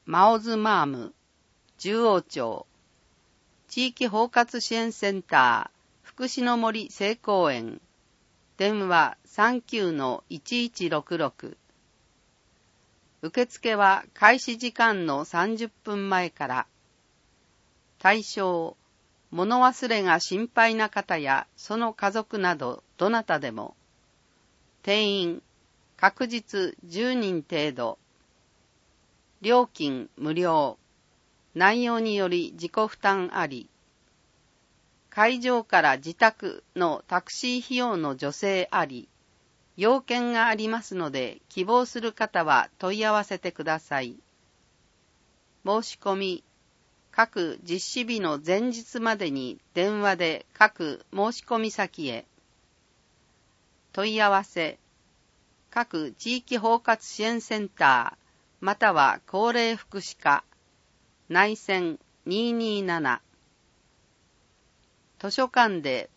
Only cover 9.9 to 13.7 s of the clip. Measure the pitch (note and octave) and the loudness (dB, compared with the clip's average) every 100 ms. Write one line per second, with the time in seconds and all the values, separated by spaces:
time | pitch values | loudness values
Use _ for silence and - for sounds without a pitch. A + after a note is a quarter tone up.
9.9 | D#3 C3 A#2+ - E3+ - A#3+ A#3 - F3 | -2 -2 -4 -8 -14 -6 -4 -4 -4 -4
10.9 | D#3 - E3+ C#3+ - C3+ - _ _ _ | -4 -4 -4 -4 -6 -16 -18 _ _ _
11.9 | _ _ _ _ _ _ _ _ _ _ | _ _ _ _ _ _ _ _ _ _
12.9 | _ _ _ D#3+ B3 B3 - A#3 | _ _ _ -6 -2 -2 -4 -2